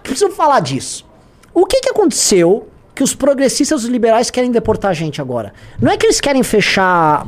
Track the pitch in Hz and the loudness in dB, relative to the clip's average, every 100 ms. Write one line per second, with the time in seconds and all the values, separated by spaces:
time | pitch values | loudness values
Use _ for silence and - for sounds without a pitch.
0 | - 269 392 - 311 254 139 135 - - | -8 -2 -2 2 2 2 0 -4 -8 -14
1 | - - _ _ - 339 381 523 508 427 | -16 -20 _ _ -4 0 2 2 0 0
2 | 339 - - 190 170 226 - - _ - | 0 0 2 4 4 2 -4 -20 _ -4
3 | 269 - 277 269 269 - 285 302 233 247 | -4 0 0 2 0 0 -2 -2 -2 0
4 | 226 220 233 247 247 233 190 190 202 160 | 2 2 0 -2 -2 0 -2 -2 -2 -2
5 | 160 147 127 120 104 - - - 269 403 | -4 -6 -6 -8 -8 -16 -16 -2 0 2
6 | 453 - 285 269 220 214 - 202 185 175 | 0 0 0 0 2 0 0 0 2 2
7 | 156 151 | 2 0